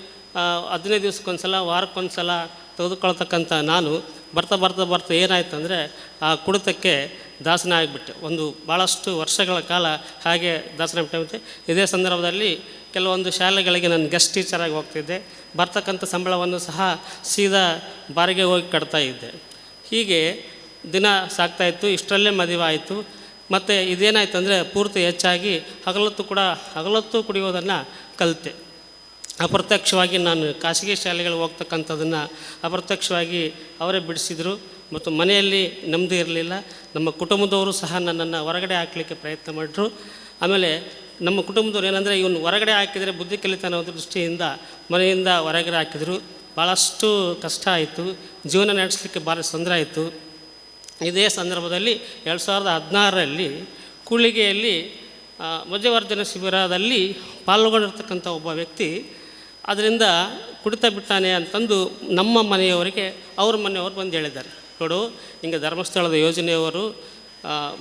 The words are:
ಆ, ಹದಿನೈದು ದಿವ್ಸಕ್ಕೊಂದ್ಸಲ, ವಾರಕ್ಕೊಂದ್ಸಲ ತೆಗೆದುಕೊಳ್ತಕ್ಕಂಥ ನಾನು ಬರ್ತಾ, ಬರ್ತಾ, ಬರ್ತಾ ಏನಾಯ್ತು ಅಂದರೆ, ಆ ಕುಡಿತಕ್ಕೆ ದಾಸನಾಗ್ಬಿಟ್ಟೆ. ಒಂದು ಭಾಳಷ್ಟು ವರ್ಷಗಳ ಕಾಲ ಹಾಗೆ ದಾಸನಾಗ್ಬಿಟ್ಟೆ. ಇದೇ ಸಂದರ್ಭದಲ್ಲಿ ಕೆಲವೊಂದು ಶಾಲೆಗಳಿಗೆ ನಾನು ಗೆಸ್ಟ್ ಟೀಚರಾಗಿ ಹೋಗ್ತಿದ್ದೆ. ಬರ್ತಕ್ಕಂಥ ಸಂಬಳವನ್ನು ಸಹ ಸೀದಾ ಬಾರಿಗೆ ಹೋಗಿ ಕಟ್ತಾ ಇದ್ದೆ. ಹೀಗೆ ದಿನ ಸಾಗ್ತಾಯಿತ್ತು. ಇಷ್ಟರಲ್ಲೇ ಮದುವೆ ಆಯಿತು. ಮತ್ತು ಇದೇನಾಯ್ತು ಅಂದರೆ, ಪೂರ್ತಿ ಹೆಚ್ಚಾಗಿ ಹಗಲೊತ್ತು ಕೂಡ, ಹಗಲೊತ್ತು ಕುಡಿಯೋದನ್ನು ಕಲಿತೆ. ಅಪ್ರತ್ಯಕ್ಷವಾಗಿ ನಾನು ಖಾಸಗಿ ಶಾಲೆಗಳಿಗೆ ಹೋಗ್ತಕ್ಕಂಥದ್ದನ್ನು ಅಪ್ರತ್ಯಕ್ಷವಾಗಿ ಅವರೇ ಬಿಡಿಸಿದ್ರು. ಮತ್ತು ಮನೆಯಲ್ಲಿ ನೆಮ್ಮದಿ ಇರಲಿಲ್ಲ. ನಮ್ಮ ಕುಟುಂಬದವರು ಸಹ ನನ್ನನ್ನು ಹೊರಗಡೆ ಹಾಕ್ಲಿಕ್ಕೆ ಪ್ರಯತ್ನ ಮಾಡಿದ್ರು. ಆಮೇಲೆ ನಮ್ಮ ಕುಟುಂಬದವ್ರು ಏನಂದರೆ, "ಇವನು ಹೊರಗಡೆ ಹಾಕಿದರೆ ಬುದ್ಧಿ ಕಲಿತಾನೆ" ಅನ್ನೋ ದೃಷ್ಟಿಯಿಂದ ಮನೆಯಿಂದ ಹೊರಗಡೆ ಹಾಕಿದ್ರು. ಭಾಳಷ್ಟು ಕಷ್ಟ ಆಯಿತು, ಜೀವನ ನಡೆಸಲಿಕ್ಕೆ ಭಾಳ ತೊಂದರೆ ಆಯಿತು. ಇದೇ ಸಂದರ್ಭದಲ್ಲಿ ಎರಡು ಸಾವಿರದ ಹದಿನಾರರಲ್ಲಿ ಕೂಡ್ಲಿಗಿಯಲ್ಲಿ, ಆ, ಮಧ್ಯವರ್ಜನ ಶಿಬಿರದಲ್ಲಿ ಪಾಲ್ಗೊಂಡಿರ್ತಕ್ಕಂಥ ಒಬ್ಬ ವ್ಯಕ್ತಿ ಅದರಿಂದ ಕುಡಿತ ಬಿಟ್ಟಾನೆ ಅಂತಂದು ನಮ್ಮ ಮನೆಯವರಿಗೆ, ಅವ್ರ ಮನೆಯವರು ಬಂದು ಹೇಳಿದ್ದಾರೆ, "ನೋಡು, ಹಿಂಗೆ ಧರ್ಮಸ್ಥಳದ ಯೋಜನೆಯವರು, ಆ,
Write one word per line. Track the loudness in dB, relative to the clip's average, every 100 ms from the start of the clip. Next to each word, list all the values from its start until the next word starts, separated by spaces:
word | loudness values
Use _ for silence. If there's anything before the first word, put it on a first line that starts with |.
| -16 -18 -10 -2
ಆ, | 0 0 -2
ಹದಿನೈದು | -4 0 0
ದಿವ್ಸಕ್ಕೊಂದ್ಸಲ, | 0 -4 -6 -4 0 0
ವಾರಕ್ಕೊಂದ್ಸಲ | 2 0 0 -2 -6 -4 -2 -2 -4 -10 -14 -4
ತೆಗೆದುಕೊಳ್ತಕ್ಕಂಥ | -4 0 0 0 0 -2 0
ನಾನು | 0 2 2 2 -2 -4 -16 -6 -2
ಬರ್ತಾ, | 2 4
ಬರ್ತಾ, | 2 2
ಬರ್ತಾ | 0 0 2
ಏನಾಯ್ತು | 2 4 4 0 -4
ಅಂದರೆ, | -4 -2 -4 -8 -16 -2
ಆ | 0 2
ಕುಡಿತಕ್ಕೆ | 2 0 2 0 2 2 0 -8 -18 -6 2
ದಾಸನಾಗ್ಬಿಟ್ಟೆ. | 2 4 2 2 -2 -12 -10 -4
ಒಂದು | -2 -4 -6 -2
ಭಾಳಷ್ಟು | 2 2 0 -2 -2
ವರ್ಷಗಳ | 0 0 2 0
ಕಾಲ | 0 2 2 0 -6 -4 0
ಹಾಗೆ | 2 2 -2 -4 -4
ದಾಸನಾಗ್ಬಿಟ್ಟೆ. | -2 0 -2 -2 -4 -8 -12 -12 -2
ಇದೇ | 2 4
ಸಂದರ್ಭದಲ್ಲಿ | 2 2 2 0 0 0 -2 -6 -18 -8
ಕೆಲವೊಂದು | -2 0 2 0
ಶಾಲೆಗಳಿಗೆ | 2 2 4 4 4 4
ನಾನು | 4 2
ಗೆಸ್ಟ್ | 2 2
ಟೀಚರಾಗಿ | 0 -2 0 0
ಹೋಗ್ತಿದ್ದೆ. | -2 -4 -8 -6 -6 -8 -18 -8 0
ಬರ್ತಕ್ಕಂಥ | 2 2 -2 -2
ಸಂಬಳವನ್ನು | -2 -2 0 2 2 -2
ಸಹ | -4 0 0 0 -4 -10
ಸೀದಾ | -4 2 4 6 4 2 -6 -16 -6
ಬಾರಿಗೆ | 2 4 4
ಹೋಗಿ | 4 4 2
ಕಟ್ತಾ | 0 2 0
ಇದ್ದೆ. | 0 -2 -12 -14 -18 -20 -20 -18 -2
ಹೀಗೆ | 0 4 4 2 -2 -10 -18 -20 -18 -4
ದಿನ | 2 4 4 2 0
ಸಾಗ್ತಾಯಿತ್ತು. | 0 2 0 2 0
ಇಷ್ಟರಲ್ಲೇ | 0 2 2 4
ಮದುವೆ | 2 0 2
ಆಯಿತು. | 2 0 -2 -8 -8 -14 -20 -16 0
ಮತ್ತು | 0 2
ಇದೇನಾಯ್ತು | 2 2 4 4 4 4 2
ಅಂದರೆ, | 2 2
ಪೂರ್ತಿ | 2 0 0 2 0
ಹೆಚ್ಚಾಗಿ | 2 2 2 2 -2
ಹಗಲೊತ್ತು | -4 -10 -4 0 0 0
ಕೂಡ, | -2 0 0 0 -6
ಹಗಲೊತ್ತು | -6 0 0 2 -2
ಕುಡಿಯೋದನ್ನು | 0 -2 0 0 0 -2 -2 -10 -12 0
ಕಲಿತೆ. | 0 0 -6 -12 -18 -20 -20 -20 -20 -18 -12 -2
ಅಪ್ರತ್ಯಕ್ಷವಾಗಿ | 0 2 2 2 2 4 4 4
ನಾನು | 2 2 0 -2
ಖಾಸಗಿ | -2 0 0 -2
ಶಾಲೆಗಳಿಗೆ | 0 -2 0 0
ಹೋಗ್ತಕ್ಕಂಥದ್ದನ್ನು | -2 -4 -4 -4 -2 -2 -2 -2 -4 -8 -14 -8
ಅಪ್ರತ್ಯಕ್ಷವಾಗಿ | -4 -4 -2 -2 0 0 0 -2 -2 -6 -14 -6
ಅವರೇ | -2 0
ಬಿಡಿಸಿದ್ರು. | -2 -4 -4 -4 -4 -6 -10 -18 -12
ಮತ್ತು | -8 -4
ಮನೆಯಲ್ಲಿ | 2 4 4 4 2 0 -2 -2
ನೆಮ್ಮದಿ | 0 2 0
ಇರಲಿಲ್ಲ. | 0 -2 -2 -4 -8 -14 -10 -4
ನಮ್ಮ | -2
ಕುಟುಂಬದವರು | -2 0 2 4 2 2
ಸಹ | 0 -2 -2
ನನ್ನನ್ನು | -2 -2 -2 -2
ಹೊರಗಡೆ | -2 -2 0 -2
ಹಾಕ್ಲಿಕ್ಕೆ | -2 -6 -8 -8
ಪ್ರಯತ್ನ | -8 -10 -8
ಮಾಡಿದ್ರು. | -6 -6 -2 -2 -4 -14 -16 -16 -4
ಆಮೇಲೆ | 0 2 2 0 -6 -14 -16 -6
ನಮ್ಮ | -2 0
ಕುಟುಂಬದವ್ರು | 0 0 0 0 0
ಏನಂದರೆ, | 0 2 2
"ಇವನು | 2 2
ಹೊರಗಡೆ | 2 2 4
ಹಾಕಿದರೆ | 2 2 -2 -4
ಬುದ್ಧಿ | -4 -4 -4
ಕಲಿತಾನೆ" | -2 -2 -2 -4
ಅನ್ನೋ | -4
ದೃಷ್ಟಿಯಿಂದ | -8 -6 -4 -2 -2 -2 -4 -10 -16 0
ಮನೆಯಿಂದ | 2 4 4 4
ಹೊರಗಡೆ | 4 4 0 2 0
ಹಾಕಿದ್ರು. | 0 -2 -4 -4 -6 -18 -10 0
ಭಾಳಷ್ಟು | 2 4 2 2 2 2 0 -2
ಕಷ್ಟ | -4 -2 2
ಆಯಿತು, | 2 0 -4 -6 -8 -12 -12 0
ಜೀವನ | 2 4
ನಡೆಸಲಿಕ್ಕೆ | 2 0 -2 -4 -6
ಭಾಳ | -2 -2
ತೊಂದರೆ | -2 -2 0
ಆಯಿತು. | 0 0 -2 -4 -6 -18 -20 -20 -20 -20 -20 -18 -6 -2
ಇದೇ | 2 2
ಸಂದರ್ಭದಲ್ಲಿ | 2 -2 -2 -2 0 0 0 -4 -10 -4
ಎರಡು | -4
ಸಾವಿರದ | 0 0 2
ಹದಿನಾರರಲ್ಲಿ | 0 2 4 4 4 0 0 -4 -4 -12 -16 -20 -16
ಕೂಡ್ಲಿಗಿಯಲ್ಲಿ, | -2 4 4 4 2 2 2 0 -2 -12 -18 -20 -20 -10
ಆ, | -6 -6
ಮಧ್ಯವರ್ಜನ | -4 0 2 2 0 -4
ಶಿಬಿರದಲ್ಲಿ | -4 -4 0 0 2 2 2 2 0 -2 -12 -8 2
ಪಾಲ್ಗೊಂಡಿರ್ತಕ್ಕಂಥ | 4 6 4 2 -4 -6 -6 -4
ಒಬ್ಬ | -6 -4
ವ್ಯಕ್ತಿ | -4 -6 -4 -4 -4 -10 -18 -20 -20 -20 -12 -4
ಅದರಿಂದ | 0 2 4 4 4 0 -6 -14 -6
ಕುಡಿತ | -4 0 0
ಬಿಟ್ಟಾನೆ | 0 0 2 2
ಅಂತಂದು | 2 0 -2 2 2 0 -4 -2
ನಮ್ಮ | 2 6 6
ಮನೆಯವರಿಗೆ, | 4 4 4 4 2 -2 -6 -6 -10 0
ಅವ್ರ | 2 2
ಮನೆಯವರು | 0 -2 -4 -4
ಬಂದು | -4
ಹೇಳಿದ್ದಾರೆ, | -2 -4 -6 -14 -16 -16 -6
"ನೋಡು, | -2 -2 -2
ಹಿಂಗೆ | -8 -18 -10 -4 -2
ಧರ್ಮಸ್ಥಳದ | -2 -2 -2 0 2
ಯೋಜನೆಯವರು, | 4 4 2 0 2 0 -2 -4 -8 -16 -20 -20 -14 -6
ಆ, | -4 -4 -4